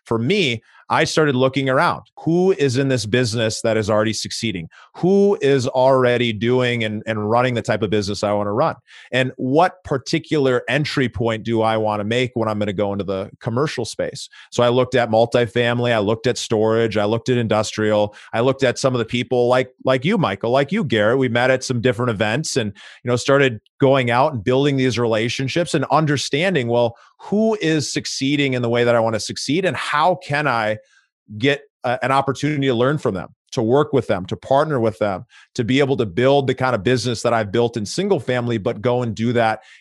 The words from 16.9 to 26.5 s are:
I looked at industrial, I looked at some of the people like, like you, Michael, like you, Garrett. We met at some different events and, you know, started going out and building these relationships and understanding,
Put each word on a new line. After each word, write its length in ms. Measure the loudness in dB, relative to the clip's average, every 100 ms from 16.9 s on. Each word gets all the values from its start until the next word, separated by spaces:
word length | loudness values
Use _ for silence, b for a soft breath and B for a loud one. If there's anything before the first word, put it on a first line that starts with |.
| 0
I 80 |
looked 240 | 0 0 0
at 100 | 0
industrial, 800 | 2 0 0 -2 0 2 0 B B
I 80 | 0
looked 240 | 0 2
at 120 | 0 0
some 160 | -2
of 60 | -2
the 60 |
people 420 | -4 -4 -2 0 2
like, 260 | 2 0 _
like 200 | -2 0
you, 140 | 0 0
Michael, 320 | 0 -2 0
like 220 | 0 0
you, 100 | -2
Garrett. 360 | 0 2 2 2
We 100 | 0
met 240 | 2 2
at 100 | 2
some 180 | 0 0
different 300 | 0 0 -2
events 460 | -2 -2 -2 -2 -4
and, 160 | -4 B B B
you 40 | -4
know, 60 |
started 460 | -2 2 4 4 0 -12 _
going 300 | 2 4 2
out 220 | 2 0
and 100 | 0
building 340 | 0 0 2 2
these 220 | 0 0
relationships 760 | 0 0 -2 -4 -4 -2 -2
and 120 | -2 0
understanding, 720 | 0 2 -2 -2 -2 0